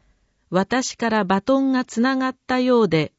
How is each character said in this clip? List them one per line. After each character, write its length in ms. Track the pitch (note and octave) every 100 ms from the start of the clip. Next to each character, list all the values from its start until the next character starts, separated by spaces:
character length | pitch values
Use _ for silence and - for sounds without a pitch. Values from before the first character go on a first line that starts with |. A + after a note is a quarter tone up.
| _ _ _ _ -
私 480 | F3+ G3 B3 B3+ -
か 120 | A#3
ら 140 | A3
バ 180 | F#3 G3
ト 180 | - C4+
ン 120 | C4+
が 140 | C4 B3+
つ 160 | A3+
な 140 | B3+ C4
が 140 | C4
っ 60 | - -
た 120 | B3+
よ 220 | B3+ A#3+
う 80 | G#3
で 240 | D#3+ D3+